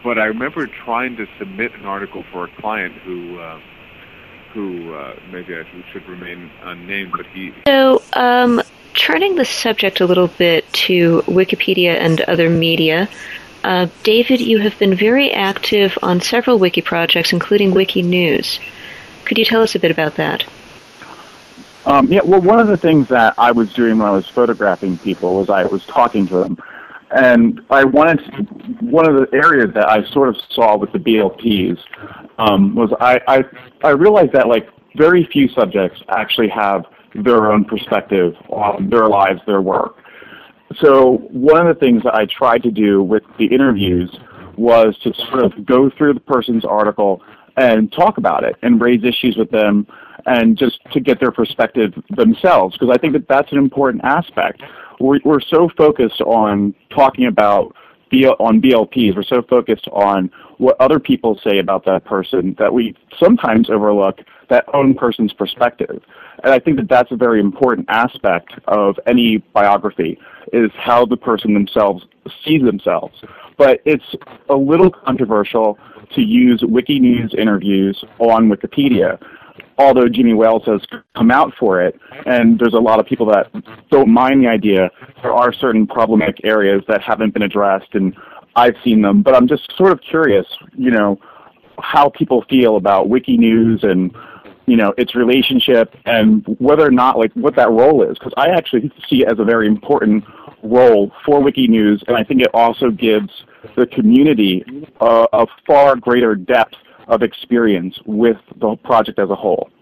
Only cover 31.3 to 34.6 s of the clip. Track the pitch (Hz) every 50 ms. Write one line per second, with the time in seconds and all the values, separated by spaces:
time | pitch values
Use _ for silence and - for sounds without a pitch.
31.3 | - - - 117 107 98 90 - - - - - - - - - - - - -
32.3 | _ - 113 107 101 98 98 101 107 113 117 104 113 - 120 123 127 123 - -
33.3 | 135 135 131 - - - - - _ _ - 151 143 139 165 208 214 208 175 131
34.3 | 117 135 123 117 120 113